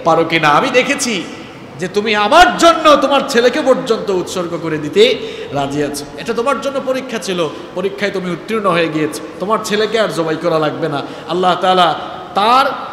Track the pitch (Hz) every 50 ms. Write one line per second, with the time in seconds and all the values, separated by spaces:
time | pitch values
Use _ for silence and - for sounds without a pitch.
0 | - 170 160 160 165 160 165 165 156 151 147 156 208 277 - 240 247 - 277 -
1 | - 254 226 185 139 - - - - - - - - - - - 165 180 180 208
2 | 208 226 214 208 208 208 269 330 359 359 - - - 339 330 320 320 311 294 285
3 | 277 269 277 277 - - - 233 240 254 240 - 294 262 254 - - - 226 208
4 | 180 - 196 180 170 - - 190 180 170 170 160 156 165 156 151 147 147 139 196
5 | 214 254 240 - - - - - - - - 139 139 139 139 147 147 143 147 -
6 | 147 - - - 170 226 226 202 233 277 277 247 262 277 269 277 - 262 262 262
7 | 247 262 - 226 - - 185 175 170 147 135 - - - - 175 185 196 190 -
8 | 208 202 180 190 180 180 175 160 - - 220 226 202 196 170 170 165 165 151 156
9 | 156 147 - - - - - - 180 190 220 214 - - 196 208 220 208 - 226
10 | 214 185 151 156 165 160 160 151 - 175 160 160 156 151 139 - 170 156 147 139
11 | 135 - - - - - 165 180 185 180 175 - 190 185 185 185 175 165 147 -
12 | - - - - - - - 190 202 220 240 262 277 277 240 - - -